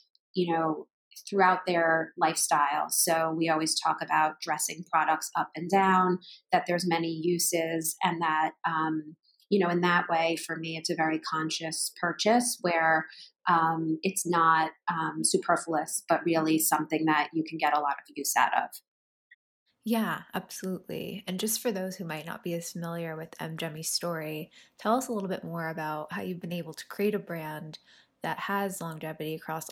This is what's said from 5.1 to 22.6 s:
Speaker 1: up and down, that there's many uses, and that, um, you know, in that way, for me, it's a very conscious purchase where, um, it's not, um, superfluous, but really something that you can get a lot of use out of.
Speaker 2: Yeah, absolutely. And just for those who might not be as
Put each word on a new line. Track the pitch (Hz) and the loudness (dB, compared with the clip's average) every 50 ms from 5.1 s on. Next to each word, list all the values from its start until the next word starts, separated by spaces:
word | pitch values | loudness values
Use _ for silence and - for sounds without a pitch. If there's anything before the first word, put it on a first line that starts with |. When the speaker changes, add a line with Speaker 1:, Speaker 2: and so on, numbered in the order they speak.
| 156 156 - - - | 2 0 -2 -4 -4
Speaker 1:
up | 165 160 - - | -4 -4 -4 -6
and | 156 175 175 | -8 -2 2
down, | 190 196 190 190 190 185 185 185 180 180 - - - - _ _ - | 4 6 6 6 6 6 6 4 4 2 -2 -8 -20 -20 _ _ 0
that | 175 - | 0 2
there's | - 175 175 180 | 2 0 0 2
many | 180 165 165 165 165 | 0 0 0 0 -2
uses, | 165 160 156 175 180 170 - - - 170 160 160 165 165 160 160 - - - | -2 -2 0 0 0 2 0 0 0 0 0 0 -2 -2 -2 -4 -2 0 0
and | 180 170 165 | 0 0 0
that, | 170 160 156 156 160 160 - _ - 170 | 0 0 2 2 0 0 -2 _ -4 -2
um, | 165 160 156 160 160 156 151 151 165 - _ _ _ _ _ _ | 0 0 0 0 0 -2 -4 -8 -14 -20 _ _ _ _ _ _
you | 196 208 | 2 4
know, | 180 175 | 4 4
in | 175 175 | 4 4
that | 175 175 175 175 175 - | 6 6 6 6 4 2
way, | 170 165 165 165 165 | 2 2 2 2 0
for | 160 - - 165 | -2 -4 -6 -6
me, | 160 160 165 165 | -6 -6 -6 -6
it's | 160 160 - | -6 -4 -4
a | 170 | -2
very | 160 160 156 160 160 | 0 0 0 0 -2
conscious | 160 - 160 156 160 156 - - 165 160 160 - - - - - | -4 -4 -2 -2 -2 -2 -4 -4 -4 -6 -4 -4 -6 -6 -4 -4
purchase | - 170 165 - - 208 226 247 247 247 - - | -4 -2 -2 0 2 4 4 4 2 0 -2 -2
where, | - 175 170 165 165 160 160 156 156 - - - - - _ _ _ - | -2 0 2 2 4 4 4 2 0 -2 -10 -20 -20 -20 _ _ _ 2
um, | 175 165 165 160 165 160 160 160 160 160 - | 4 4 4 2 2 0 0 -2 -2 -2 -2
it's | 196 190 - - | -2 -2 -2 -2
not, | 170 175 170 165 165 160 160 160 156 - _ _ - | 0 2 4 6 6 6 6 4 2 -2 _ _ -4
um, | 170 165 160 156 156 160 160 | -4 -2 -2 -2 -2 0 0
superfluous, | - - 185 - - 175 160 - 165 160 151 151 - - - - - | 2 2 2 2 2 2 2 2 0 -2 -2 -2 -2 -6 -8 0 2
but | 165 156 - | 0 2 2
really | 170 165 160 156 156 160 | 2 2 2 4 4 2
something | 156 156 - 156 156 156 156 160 156 160 | 2 4 2 2 0 0 -2 -2 0 2
that | 156 156 151 147 - - | 2 2 2 0 0 -2
you | 160 151 | -4 -4
can | - 160 160 | -4 -2 0
get | 156 147 147 | 0 2 2
a | 151 | 2
lot | 147 143 143 | 0 0 -2
of | - - - - | -4 -8 -12 -12
use | - 139 - - | -8 -6 -2 2
out | 120 127 - - | 2 2 4 2
of. | - - - - - - _ _ _ _ _ _ _ _ _ - _ _ _ _ _ _ _ _ _ _ | 0 -2 -2 -6 -14 -20 _ _ _ _ _ _ _ _ _ -20 _ _ _ _ _ _ _ _ _ _
Speaker 2:
Yeah, | 214 233 226 214 180 160 - - - - | -2 0 0 0 0 -2 -4 -6 -8 -8
absolutely. | 190 - - - - - 190 185 - - - - - - 170 - 196 - | -8 -8 -8 -10 -10 -6 -6 -6 -6 -8 -8 -8 -8 -8 -8 -10 -10 -8
And | - 185 185 | -6 -4 -4
just | - 220 220 - | -2 -2 -2 -2
for | - 254 208 | -2 -4 -2
those | 190 185 190 185 | -2 -4 -6 -6
who | - 190 | -8 -8
might | 165 156 156 151 | -8 -8 -8 -8
not | 165 - - - | -10 -12 -10 -6
be | 180 170 | -6 -6
as | 170 | -4